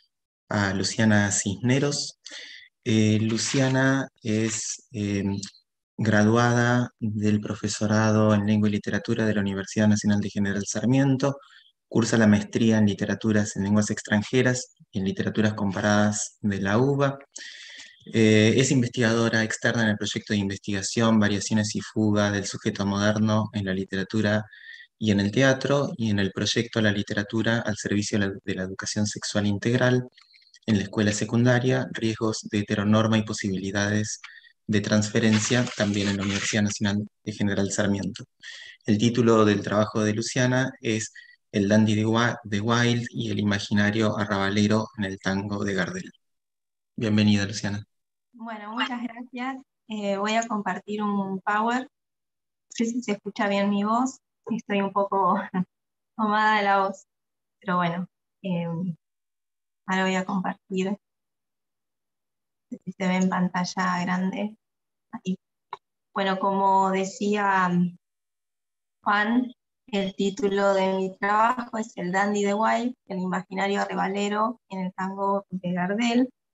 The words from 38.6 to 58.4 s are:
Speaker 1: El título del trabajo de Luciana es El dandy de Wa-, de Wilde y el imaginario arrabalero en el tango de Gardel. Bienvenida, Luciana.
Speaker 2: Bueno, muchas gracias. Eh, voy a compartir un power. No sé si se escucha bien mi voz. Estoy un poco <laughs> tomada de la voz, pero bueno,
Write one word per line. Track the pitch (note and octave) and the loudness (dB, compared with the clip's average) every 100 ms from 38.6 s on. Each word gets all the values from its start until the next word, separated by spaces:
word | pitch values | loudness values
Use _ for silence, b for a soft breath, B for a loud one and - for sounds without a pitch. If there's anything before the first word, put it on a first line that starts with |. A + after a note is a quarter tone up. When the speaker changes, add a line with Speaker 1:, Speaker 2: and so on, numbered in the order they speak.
| B B - | B B 0
Speaker 1:
El | G#2+ | 2
título | A#2 A#2 A#2 A2+ | 2 4 4 6
del | G#2 G2+ | 6 4
trabajo | G2+ G2+ G#2+ A#2 | 0 0 0 0
de | G#2+ | 0
Luciana | G#2+ A2+ C3+ B2+ B2+ C3 - | -2 -4 0 2 2 -2 -4
es | B2 A2 A2 B B B _ | -4 -4 -4 B B B _
El | G#3+ G2 | 0 4
dandy | G#2+ G#3+ G#2+ | 4 4 2
de | A2 | 2
Wa-, | A2+ A#2+ - | 2 2 -2
de | G#2+ G#2 | -6 -4
Wilde | G#2+ A#2 A#2+ A#2+ A#2+ | 0 2 2 0 -4
y | - A#2 | -6 -6
el | G#2 | -2
imaginario | G#2 G2+ - G#2 G#2 A2 G#2+ G#2+ | 0 -2 0 2 2 2 0 0
arrabalero | G2+ G2 G2 G#2 G#2 A2 A2 - | -2 0 0 2 2 2 -2 -6
en | |
el | G2 F#2+ | -6 -4
tango | - G2 G2+ G2+ G#2 | -4 -2 -2 -4 -4
de | |
Gardel. | F#2+ F2+ F#2 - - _ _ _ _ _ _ _ - | -2 -4 -6 -12 -18 _ _ _ _ _ _ _ -6
Bienvenida, | A2+ G#2+ G#2+ G#2 G2+ | 0 4 4 4 0
Luciana. | G#2 G#2 G#2 - _ _ _ _ | -6 -6 -6 -10 _ _ _ _
Speaker 2:
Bueno, | A#3+ A3+ A3 G#3 | -18 -14 -12 -10
muchas | A3+ C4 A#3+ | -6 -6 -6
gracias. | A#3+ A#3+ B3+ B3 B3+ C4+ - _ - | -8 -12 -14 -10 -10 -10 -14 _ -12
Eh, | G#3+ G3+ G3 | -6 -4 -2
voy | G#3 A3+ | -2 -2
a | A3+ | -2
compartir | G#3+ G3 G3 - G#3 | -4 -4 -6 -6 -6
un | G#3 G3+ G3 F#3+ | -2 -2 -2 -6
power. | - G#3 A3 B3 | -2 -2 0 -2
No | C4 _ _ _ _ _ _ _ _ | -6 _ _ _ _ _ _ _ _
sé | - A3+ | -4 -4
si | A#3+ | -4
se | A#3 | -4
escucha | G#3 G3+ - G#3 | -6 -6 -4 -2
bien | G3+ G3+ | 0 0
mi | G3+ | 0
voz. | G3+ A3+ C4 - _ _ - | 0 0 -2 -6 _ _ -8
Estoy | A3+ - G3+ | -8 -4 -2
un | G3 | 0
poco | G3 G3 G3 F3+ G3 | 0 0 0 2 0
<laughs> | - F#3+ F#3 _ _ _ _ - | -2 -4 -4 _ _ _ _ -4
tomada | G#3+ G#3 G#3+ G#3+ | -2 2 4 2
de | |
la | G3+ G3 G3 | 4 2 2
voz, | G3 _ _ _ _ _ _ | -4 _ _ _ _ _ _
pero | G#3 F3+ | -2 0
bueno, | F3 F3 F#3 _ _ _ | 0 -2 -8 _ _ _